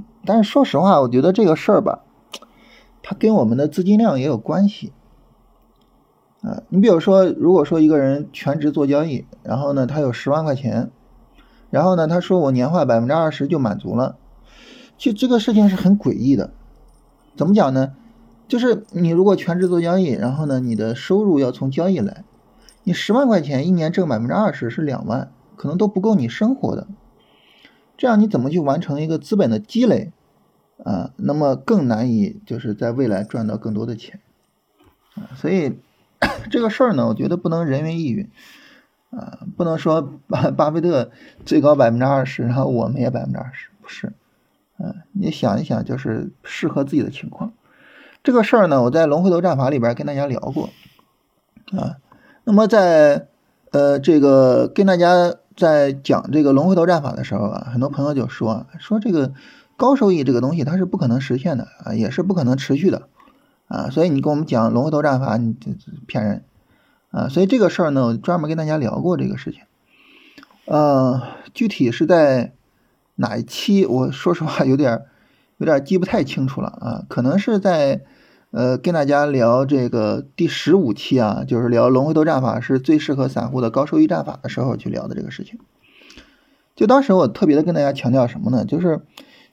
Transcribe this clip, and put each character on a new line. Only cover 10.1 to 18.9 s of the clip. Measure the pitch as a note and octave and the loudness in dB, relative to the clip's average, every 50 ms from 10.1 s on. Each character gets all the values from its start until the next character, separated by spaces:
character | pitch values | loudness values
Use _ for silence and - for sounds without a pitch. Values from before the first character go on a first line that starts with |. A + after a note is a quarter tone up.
十 | A#2 - - C3+ | -4 -4 -4 -2
万 | C#3+ D#3 D#3+ | -2 0 0
块 | D3+ C3+ | -2 -4
钱， | - C#3 A2+ G#2 A2+ B2+ - - _ _ _ _ _ _ _ _ _ _ _ _ _ _ _ | -4 -4 -4 -2 -4 -4 -6 -10 _ _ _ _ _ _ _ _ _ _ _ _ _ _ _
然 | - C3+ D#3+ | -2 0 2
后 | F#3 F#3 | 2 2
呢， | E3+ D#3+ | 2 0
他 | D#3 E3+ F3+ | 0 0 -2
说 | F3+ - F#3+ F3+ | 0 0 2 2
我 | D3+ C3+ | 2 2
年 | C3 B2 B2 D3+ | 0 0 0 0
化 | E3+ F3+ C#3+ | 0 0 2
百 | B2 A#2 A#2 | 2 2 2
分 | A#2 | 2
之 | B2+ D3 | 0 0
二 | E3 E3 D#3 | 0 0 -2
十 | C#3+ - C#3 | -2 -4 -4
就 | C#3 F3 | -2 -2
满 | D3 B2+ G#2+ G#2 | -2 -2 -2 -4
足 | G2+ - - - | -6 -6 -6 -4
了， | A#2 C3 - - - _ _ - _ _ _ _ - - - - - - - _ | -2 -4 -4 -6 -10 _ _ -20 _ _ _ _ -20 -20 -20 -20 -20 -20 -20 _
其 | - - C4+ | -4 -4 -4
实 | G3+ | -2
这 | - C4 B3 | 0 0 2
个 | B3 A3+ | 2 2
事 | G#3 B3 G#3+ | 2 2 4
情 | G#3+ G#3 G3+ | 4 6 4
是 | F#3 | 4
很 | - - F#3 G3+ | 4 4 4 4
诡 | G3+ - C3+ | 4 2 0
异 | - - A#2 C3+ C3+ | -2 0 0 2 2
的。 | G2+ - - - - - - - _ _ _ _ _ _ _ _ _ _ _ _ | 2 0 -4 -10 -18 -20 -20 -20 _ _ _ _ _ _ _ _ _ _ _ _
怎 | - D3+ | -2 0
么 | F3 G#3 | 2 4
讲 | G#3+ E3 C3+ C3 | 4 4 2 2
呢？ | C3 C3+ C3+ - - - - _ _ _ _ _ _ _ - | 0 -2 -2 -6 -12 -20 -20 _ _ _ _ _ _ _ -4
就 | - A#3 | -2 0
是 | B3 B3 A3 - - - | 2 0 0 0 -4 -8